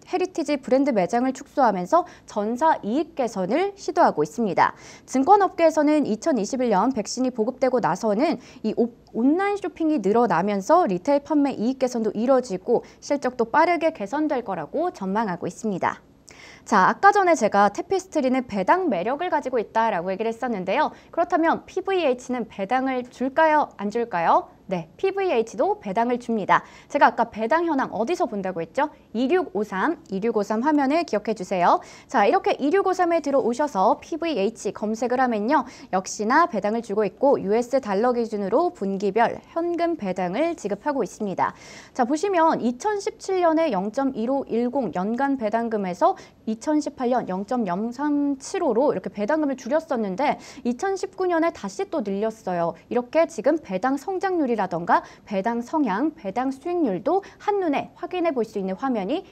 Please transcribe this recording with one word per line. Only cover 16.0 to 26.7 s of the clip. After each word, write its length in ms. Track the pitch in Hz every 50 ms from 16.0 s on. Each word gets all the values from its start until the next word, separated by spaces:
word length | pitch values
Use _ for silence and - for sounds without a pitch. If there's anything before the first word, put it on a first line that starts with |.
| - _ _ _ _ - - - - - - - -
자, 240 | - 247 196 185 165
아까 240 | - - - 403
전에 240 | 403 415 381 349 320
제가 320 | 269 220 196 - 202 208 202
테피스트리는 800 | 202 330 349 - 392 370 - - - 311 254 262 254 262 247 -
배당 400 | 196 208 185 - 330 370 381 311
매력을 420 | 202 170 180 226 277 294 359 359
가지고 300 | 339 294 285 262 262 233
있다라고 500 | - - - 226 226 226 - 170 170 190
얘기를 180 | 190 196 220 226
했었는데요. 600 | 220 226 269 247 226 185 180 185 208 285 302 240 - - - -
그렇다면 520 | - 330 349 359 370 311 330 320 269 - -
피브이에이치는 840 | - - 370 370 392 392 359 330 262 247 247 - - 247 247 220 220
배당을 560 | - - 196 196 254 262 262 269 262 247 247
줄까요? 640 | 247 - - 247 269 269 320 320 311 302 302 - - -
안 120 | - 202 208
줄까요? 580 | 202 233 233 233 185 170 170 190 262 359 - - - - _ -
네, 220 | 190 175 165 - -
피브이에이치도 840 | - 381 381 381 392 392 359 285 233 226 226 - 196 220 269 - -
배당을 400 | - 208 185 226 233 240 240 240
줍니다. 460 | - - 226 214 175 - 170 - - -